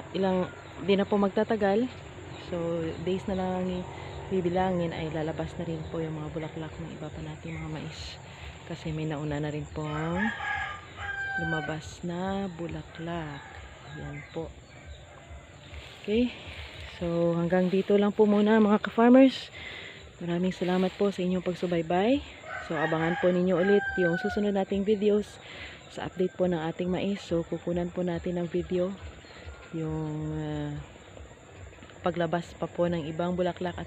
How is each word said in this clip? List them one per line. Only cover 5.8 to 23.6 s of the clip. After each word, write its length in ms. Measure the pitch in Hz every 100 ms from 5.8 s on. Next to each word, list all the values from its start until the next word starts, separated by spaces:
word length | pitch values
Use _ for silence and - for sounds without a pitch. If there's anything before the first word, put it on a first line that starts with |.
| 156
po 80 | 170
yung 160 | 160 156
mga 160 | 151
bulaklak 400 | 160 156 165 156
ng 240 | - 160 -
iba 160 | 151
pa 80 | 156
nating 320 | 156 156 165
mga 160 | 160 156
mais. 480 | 151 156 - - - - - - -
Kasi 240 | - 165 165
may 160 | 156
nauna 400 | 156 147 151 147
na 80 | 147
rin 160 | 147 147 156
pong 480 | 151 151 160 180 220 - - - - - - - 807 784 - -
lumabas 640 | 165 156 151 156 - -
na 480 | 175 175 190 196 196 165
bulaklak. 880 | 165 156 - - 165 170 151 143 - - - - 131 151
Yan 240 | 143 147 -
po. 160 | 165 - - - - - - - - - - - - - - - -
Okay. 320 | - 220 247 - - - - - - -
So, 400 | 170 170 170 170
hanggang 320 | 170 185 185
dito 320 | 190 - 202
lang 160 | 202 -
po 80 |
muna 320 | 214 208 208 220
mga 240 | 208 208
ka-farmers. 720 | 208 - 240 254 269 - - - - - - - - -
Maraming 320 | 170 175 185 -
salamat 400 | 180 185 185 -
po 160 | 202
sa 80 | 190
inyong 240 | 180 185
pagsubaybay. 800 | 180 175 180 170 165 180 214 285 - - - -
So, 160 | - 160
abangan 400 | 160 160 165 175
po 80 | 180
ninyo 240 | 180 180
ulit 320 | 170